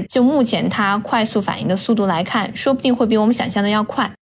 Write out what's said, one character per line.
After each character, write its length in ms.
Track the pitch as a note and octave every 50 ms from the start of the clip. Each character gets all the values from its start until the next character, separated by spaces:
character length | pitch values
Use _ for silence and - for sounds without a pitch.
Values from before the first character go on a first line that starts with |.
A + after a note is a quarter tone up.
| F3 -
就 140 | - C4 B3
目 200 | C4 D#4 C#4+ B3
前 240 | - - E3+ - F#3
它 300 | - - G#3 G3 G3+ G#3+
快 260 | A3 - C4 A#3 A3
速 160 | A3 - G#3+
反 220 | G3 - E3 -
应 60 | - E3
的 80 | F#3
速 180 | F#3+ - - A3+
度 140 | G#3+ G3+ F#3+
来 160 | E3+ D#3+ F#3
看， 300 | - - A3 G3 - -
说 180 | - - C#4 C4+
不 80 | C4
定 120 | - C4 B3
会 120 | A#3 A#3+
比 100 | G#3+ A3+
我 80 | G#3+ G#3+
们 80 | A3
想 160 | A#3+ A#3 - A#3+
象 140 | - G#3
的 80 | G3+ G3+
要 140 | G#3+ G#3+ G#3+
快。 280 | - - C#4 A#3+ - - - _ _